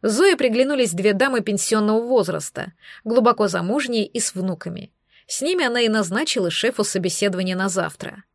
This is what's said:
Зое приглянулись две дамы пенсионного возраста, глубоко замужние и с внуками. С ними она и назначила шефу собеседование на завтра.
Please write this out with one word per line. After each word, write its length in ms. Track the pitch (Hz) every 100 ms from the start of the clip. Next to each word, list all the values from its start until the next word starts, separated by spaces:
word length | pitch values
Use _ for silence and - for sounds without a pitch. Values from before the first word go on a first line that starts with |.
Зое 320 | 208 220 381 349
приглянулись 560 | 254 226 262 285 240
две 220 | 170 196
дамы 260 | 202 269 254
пенсионного 640 | 214 202 - 220 208 214
возраста, 720 | 233 254 180 156 151 - - _ - - 214
глубоко 420 | 233 233 240 208
замужние 580 | 175 175 254 262 233 208
и 140 | -
с 160 | - 185
внуками. 560 | 185 175 - 175 - _ _ _ _
С 140 | -
ними 220 | 285 359
она 180 | 277 240
и 60 | 233
назначила 640 | 220 185 196 302 - 180
шефу 320 | 170 180 170
собеседование 720 | 208 190 185 170 202 180 185 185
на 140 | 190
завтра. 560 | 180 165 - - - -